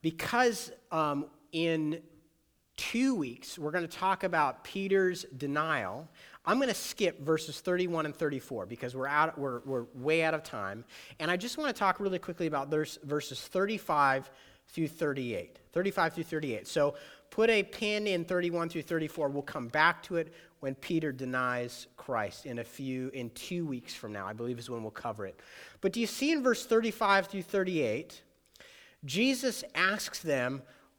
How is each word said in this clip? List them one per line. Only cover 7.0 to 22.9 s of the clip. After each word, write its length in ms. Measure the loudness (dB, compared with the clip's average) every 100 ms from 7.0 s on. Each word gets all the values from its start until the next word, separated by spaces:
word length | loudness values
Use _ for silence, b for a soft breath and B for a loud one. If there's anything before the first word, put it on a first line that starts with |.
| 0 0
verses 400 | 0 0 0 -6
thirty-one 460 | -2 0 2 0 -2
and 100 | -2
thirty-four 480 | -2 -2 -6 -8
because 320 | -6 -6 -6 -4
we're 120 | 0
out, 280 | 4 4 2
we're, 240 | -4 -4 -2
we're 180 | -4 -4
way 300 | -4 2 4
out 100 | 4
of 100 | 2
time. 400 | -4 -6 -6 -6 -12 B B B
And 120 | 0
I 60 | 0
just 220 | -2 -4
wanna 160 | -4
talk 260 | 2 2 2
really 200 | 0 -2
quickly 260 | -4 -2 0
about 240 | 0 0
vers-, 280 | 0 0 -6
verses 380 | -2 -2 -2 -10
thirty-five 920 | -4 -2 0 -2 0 4 6 4 0 B B B _
through 200 | -4 -4
thirty-eight. 680 | 0 -2 0 -2 -4 -6 -14 _
Thirty-five 420 | 0 0 2 0
through 100 | 0
thirty-eight. 420 | -4 -4 -2 -4 -2
So 280 | 2 2 0 B B B
put 220 | 2 4
a 140 | 4
pin 420 | 2 -2 -2 0 2
in 180 | 0
thirty-one 460 | 2 0 0 0 -2
through 120 | -4
thirty-four. 460 | -2 -2 -2 -2 -2
We'll 140 | 0
come 260 | -4 -6 -2
back 340 | 6 6 6
to 120 | -2 -2
it 160 | -2 B B _
when 140 | -6 -6
Peter 360 | -2 0 0
denies 760 | -4 -2 0 0 0 -4 -8 -16 -16
Christ 480 | -4 -2 -2 -4 -8
in 140 | -8
a 40 |
few, 440 | -8 -8 -6